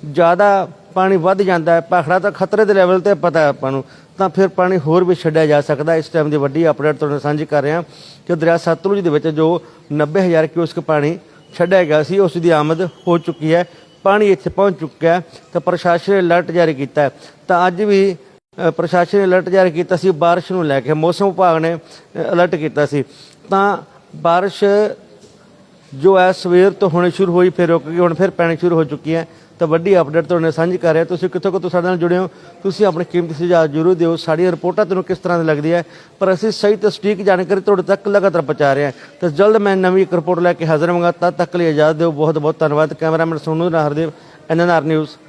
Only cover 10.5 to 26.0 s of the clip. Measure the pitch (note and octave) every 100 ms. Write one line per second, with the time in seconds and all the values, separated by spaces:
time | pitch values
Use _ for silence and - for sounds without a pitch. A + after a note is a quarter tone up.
10.5 | E3+ E3 - D#3 D3+ D3 E3+ - - -
11.5 | - F3+ F#3+ E3+ D3+ D3+ G3 F#3 F3 E3+
12.5 | D#3 D3+ D#3+ F3 - - E3+ E3 D#3 D#3
13.5 | E3 F3 - - _ G3 G#3 G#3 F#3+ -
14.5 | - G3 E3 D#3 - E3 F3+ - - _
15.5 | E3+ F3+ E3+ F3+ E3+ - G3 F3 E3+ D#3+
16.5 | E3 E3 C#3 C#3 - C#3+ - - - -
17.5 | F3+ F3+ F3+ G#3+ G3 G3 E3+ - - _
18.5 | - F3 D#3 E3+ F3+ F3 G3+ G3 F#3 F3+
19.5 | F#3+ F#3 D#3+ F3 F3 F#3 D#3 E3+ F3 -
20.5 | F#3 D#3 C3+ B2+ D#3 D#3+ F3 G3+ F3+ F#3
21.5 | D#3+ E3 E3+ - - - E3+ D#3+ F3 F3
22.5 | D#3+ D3+ A#2 D3 C#3+ B2+ - - - -
23.5 | F#3+ G3+ F#3+ - - _ D3+ D#3 F3 F#3+
24.5 | - G3+ G3+ G#3+ - - - - _ _
25.5 | _ _ _ _ C3+